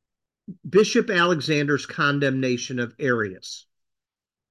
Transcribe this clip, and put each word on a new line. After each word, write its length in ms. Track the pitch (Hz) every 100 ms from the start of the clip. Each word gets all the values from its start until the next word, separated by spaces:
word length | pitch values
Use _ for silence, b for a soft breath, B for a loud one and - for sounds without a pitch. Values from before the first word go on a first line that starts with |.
| _ _ _ _ - - 156
Bishop 440 | 185 214 240 233
Alexander's 720 | 180 175 165 139 147 147 143
condemnation 960 | - - 143 143 139 131 131 120 - 127
of 160 | 120 -
Arius. 680 | 139 120 104 92 - - - _ _ _ _ _ _ _ _